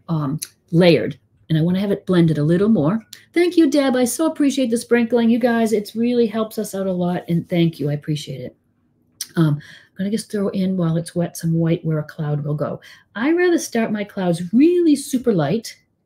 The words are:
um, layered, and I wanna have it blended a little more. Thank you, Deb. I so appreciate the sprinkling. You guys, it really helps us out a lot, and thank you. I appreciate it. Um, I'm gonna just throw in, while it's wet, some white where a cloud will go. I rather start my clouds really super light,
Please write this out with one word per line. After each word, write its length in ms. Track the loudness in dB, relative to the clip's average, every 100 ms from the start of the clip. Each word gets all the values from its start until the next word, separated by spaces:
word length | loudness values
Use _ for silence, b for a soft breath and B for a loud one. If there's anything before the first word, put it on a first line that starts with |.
| -6
um, 280 | -4 -4 -6 -10 _ -2
layered, 460 | 4 6 6 2 -8 _ _ -4
and 100 | 0
I 40 |
wanna 180 | 0 0
have 120 | -2
it 140 | -4 0
blended 320 | 2 4 2
a 60 |
little 240 | 2 2 2
more. 320 | 2 2 -2 -6 B B
Thank 240 | 0 0 2
you, 140 | 2
Deb. 260 | 2 2 2
I 80 |
so 220 | 0 0 -2
appreciate 440 | 0 0 0 -2
the 80 | -2
sprinkling. 520 | 0 0 2 2 2
You 100 | 2
guys, 320 | 2 2 0
it 220 | 0 -4 -4
really 320 | -2 0 0
helps 300 | -2 -6 -6
us 180 | -8 -6
out 120 | -4
a 40 |
lot, 320 | -2 -2 -4 -2
and 180 | -4 -2
thank 320 | 0 0 0
you. 100 | -4
I 40 |
appreciate 480 | -4 -4 -6 -6 -12
it. 160 | -14 _ _ _ _ _ _ -18 -6 0
Um, 180 | 2 0
I'm 420 | -6 -20 _ -8
gonna 140 | -6
just 180 | -6 -6
throw 200 | -6 -4
in, 260 | -2 -2 0
while 220 | 0 -2
it's 180 | -4 -6
wet, 220 | -6 -4
some 160 | -2
white 320 | 0 0 0 -2
where 140 | -4
a 40 |
cloud 400 | -6 -8 -4 -4
will 120 | -4 -4
go. 260 | -4 -8 B B B -4
I 160 | 0
rather 260 | 2 2 0
start 360 | -2 -4 -2
my 100 | -4
clouds 480 | -6 -4 -2 -2 0
really 460 | 4 4 4 4 2
super 340 | 0 -4 0
light, 420 | 0 0 -2 -6 -18 _ _